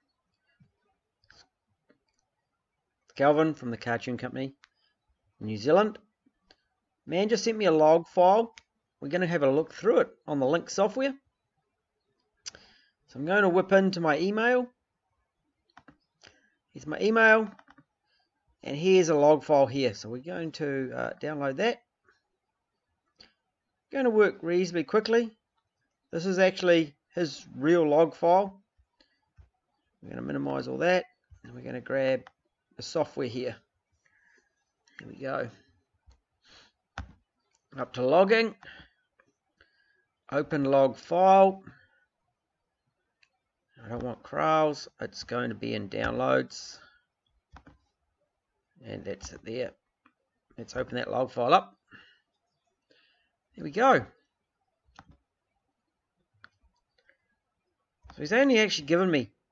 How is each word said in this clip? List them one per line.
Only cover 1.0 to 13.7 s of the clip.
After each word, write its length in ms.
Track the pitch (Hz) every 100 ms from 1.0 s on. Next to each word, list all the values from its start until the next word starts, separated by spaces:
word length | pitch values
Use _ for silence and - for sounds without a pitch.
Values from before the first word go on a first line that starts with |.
| _ _ _ _ _ _ _ _ _ _ _ _ _ _ _ _ _ _ _ _ _ -
Calvin 380 | 143 151 160
from 180 | 143 123
the 60 | 113
Cartoon 400 | 120 117 - 120
Company, 380 | 123 123 135 135 _ _ _ _ _ _ _ -
New 160 | 107 107
Zealand. 420 | 123 180 214 208 _ _ _ _ _ _ _ _ _ _ -
Man 240 | 165 208
just 160 | 226 226
sent 120 | 214
me 60 |
a 80 | 190
log 380 | 156 151 165 165
file. 440 | - 180 214 226 - _ _ _ -
We're 80 | 143
gonna 180 | 180 175
have 180 | 170
a 60 | 139
look 240 | 139 160
through 260 | - 196 254
it 100 | - - -
on 140 | 147
the 40 | 131
Lync 240 | 170 -
software. 440 | - 196 262 277 269 _ _ _ _ _ _ _ _ _ _ _ _ - - _ _ _ _ _
So 120 | 123
I'm 60 | 151
gonna 220 | 202 190
whip 240 | 180 190